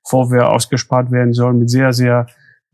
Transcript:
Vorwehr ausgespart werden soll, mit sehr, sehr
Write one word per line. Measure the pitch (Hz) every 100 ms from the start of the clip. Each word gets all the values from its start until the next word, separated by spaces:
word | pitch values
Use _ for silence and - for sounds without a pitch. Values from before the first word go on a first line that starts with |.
| -
Vorwehr | 131 127 123 120
ausgespart | 113 - 131 - 127 123
werden | 123 120
soll, | 120 123
mit | 120 120
sehr, | 123 135
sehr | 120 123 120 120 _ _ _ _